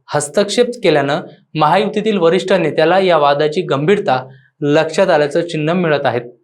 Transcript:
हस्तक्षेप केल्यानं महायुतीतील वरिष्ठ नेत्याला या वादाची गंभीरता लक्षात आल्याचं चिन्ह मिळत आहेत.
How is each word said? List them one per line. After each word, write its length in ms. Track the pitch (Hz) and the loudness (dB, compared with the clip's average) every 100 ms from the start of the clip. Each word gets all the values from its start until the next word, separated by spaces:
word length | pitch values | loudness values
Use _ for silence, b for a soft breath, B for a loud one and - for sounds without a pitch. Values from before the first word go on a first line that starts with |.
| - | -6
हस्तक्षेप 560 | 147 - 208 202 240 240 240 | -6 -2 -2 -2 0 -2 0
केल्यानं 380 | 175 147 139 160 - B _ 156 | 0 2 0 -4 -6 B _ -2
महायुतीतील 600 | 151 185 214 214 214 196 | 2 2 0 -2 -2 0
वरिष्ठ 340 | 165 175 170 | 2 0 0
नेत्याला 460 | 190 156 160 160 190 | 0 0 0 2 2
या 180 | 190 160 | 2 2
वादाची 440 | 143 143 151 185 | 2 2 0 -2
गंभीरता 600 | 156 139 156 196 143 131 - B B _ | -4 -2 0 0 0 -4 -4 B B _
लक्षात 480 | 147 156 156 175 185 | 0 2 0 0 2
आल्याचं 320 | 156 147 170 | 2 2 -2
चिन्ह 320 | 170 156 151 | -4 -4 -2
मिळत 320 | 185 165 143 127 | -2 0 0 -2
आहेत. 160 | 120 - - | -4 -6 -16